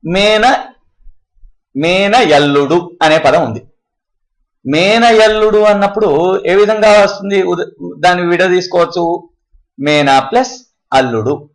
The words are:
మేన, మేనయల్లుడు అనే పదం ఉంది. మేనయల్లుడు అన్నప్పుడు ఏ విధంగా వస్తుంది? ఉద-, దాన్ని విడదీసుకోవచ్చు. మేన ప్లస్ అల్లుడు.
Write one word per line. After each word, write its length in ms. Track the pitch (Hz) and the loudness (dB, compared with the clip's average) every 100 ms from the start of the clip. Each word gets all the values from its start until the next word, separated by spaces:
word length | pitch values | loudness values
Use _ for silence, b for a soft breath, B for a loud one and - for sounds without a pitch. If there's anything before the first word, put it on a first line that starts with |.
మేన, 400 | 156 180 202 214 233 277 - _ _ _ - - _ _ - _ _ 131 | -4 -2 0 2 2 0 -6 _ _ _ -20 -20 _ _ -20 _ _ -6
మేనయల్లుడు 1200 | 160 185 202 226 214 147 143 143 139 170 175 - | -2 -2 0 0 2 2 2 0 0 -2 -4 -4
అనే 160 | 156 156 | 0 2
పదం 260 | 151 151 | 2 0
ఉంది. 180 | 135 110 - _ _ _ _ _ _ _ _ _ 123 | -2 -8 -14 _ _ _ _ _ _ _ _ _ -6
మేనయల్లుడు 920 | 147 190 226 233 220 220 214 214 208 | -2 0 2 2 4 2 2 0 2
అన్నప్పుడు 500 | 208 202 202 202 214 147 180 190 - | 2 2 0 -2 -2 0 0 -2 0
ఏ 80 | |
విధంగా 500 | 190 208 214 214 208 | 0 2 2 4 4
వస్తుంది? 380 | 202 - 196 196 | 2 -2 -4 -2
ఉద-, 280 | 185 175 - _ 180 170 | -2 -4 -8 _ -16 -2
దాన్ని 280 | 175 180 175 | 0 0 -2
విడదీసుకోవచ్చు. 760 | 175 185 180 180 175 170 185 170 170 - _ _ _ _ - | -2 0 0 -2 -2 -2 -2 -6 -6 -10 _ _ _ _ -8
మేన 380 | 143 151 143 135 | -4 -2 2 0
ప్లస్ 360 | - 240 254 - _ _ _ | 0 -2 -2 -8 _ _ _
అల్లుడు. 420 | 135 127 113 110 147 - | -2 -2 -4 -4 -6 -10